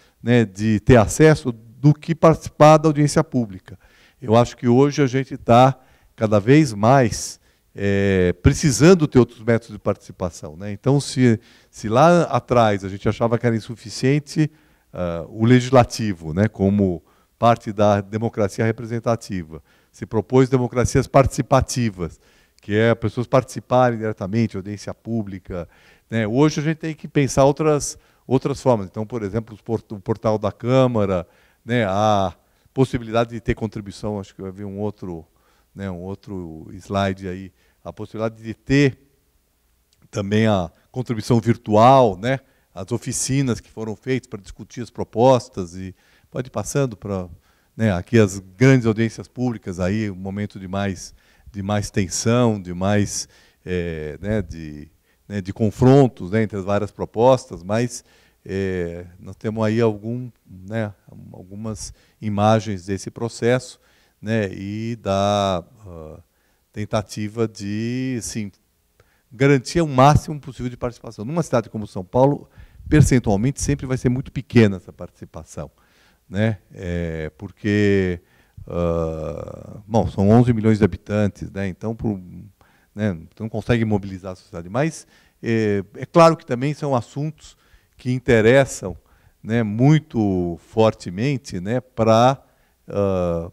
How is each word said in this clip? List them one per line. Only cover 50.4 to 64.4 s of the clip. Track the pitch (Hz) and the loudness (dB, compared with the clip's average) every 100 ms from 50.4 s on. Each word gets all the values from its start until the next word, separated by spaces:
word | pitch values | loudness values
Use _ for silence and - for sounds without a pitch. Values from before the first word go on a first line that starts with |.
| 104 101 | -10 -12
de | 92 | -10
mais, | 98 101 90 - _ _ _ - | -6 -6 -8 -12 _ _ _ -18
de | 101 | -10
mais | 98 104 101 | -4 -4 -2
tensão, | - 95 - 117 120 120 107 | -4 -4 -4 0 2 2 0
de | 90 | -6
mais, | 87 95 104 95 - - _ _ _ 95 | -6 0 0 0 -4 -12 _ _ _ -8
é, | 90 85 80 76 69 | -6 -6 -8 -10 -10
né, | 95 110 | -4 -4
de, | 85 82 80 73 76 _ _ _ _ | -4 -10 -14 -14 -18 _ _ _ _
né, | 104 | -10
de | 92 | -10
confrontos, | - 110 - 127 135 131 - 90 | -2 -2 4 6 8 6 0 -4
né, | 107 | -2
entre | 107 104 | -2 -4
as | 92 | -2
várias | 101 104 | -2 -2
propostas, | - 90 104 123 127 - 87 | -8 -8 2 4 4 -2 -16
mas, | 87 110 123 - _ _ _ _ | -6 -4 -4 -8 _ _ _ _
é, | - 95 98 92 85 85 90 87 | -10 -6 -4 -4 -6 -10 -16 -20
nós | 95 95 | -20 -12
temos | 113 110 110 | -10 -4 -2
aí | 110 | 2
algum, | 117 104 107 123 127 _ _ | 0 -2 -8 -10 -10 _ _
né, | 92 92 110 107 98 _ 101 95 | -20 -10 -8 -8 -10 _ -20 -20
algumas | - 90 101 110 104 - - _ _ | -20 -18 -14 -12 -12 -14 -20 _ _
imagens | 107 101 107 110 104 95 87 | -6 2 4 4 0 -8 -6
desse | 98 - | -8 -8
processo, | - 117 - 117 127 - - _ _ _ _ | -10 -10 -2 0 0 -4 -20 _ _ _ _
né, | 104 113 | -4 -2